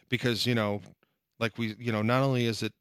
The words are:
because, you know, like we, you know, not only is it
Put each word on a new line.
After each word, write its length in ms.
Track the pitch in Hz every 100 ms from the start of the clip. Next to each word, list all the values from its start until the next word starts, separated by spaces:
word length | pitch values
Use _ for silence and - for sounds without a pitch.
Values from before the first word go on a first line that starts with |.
| _
because, 360 | 120 123 110 117
you 80 |
know, 280 | 120 104 101 92 - _ _ _ -
like 180 | 113 -
we, 180 | 113 104
you 120 | 120
know, 100 | 110
not 200 | 107 127
only 240 | 135 127 117
is 160 | 107
it 120 | 110 -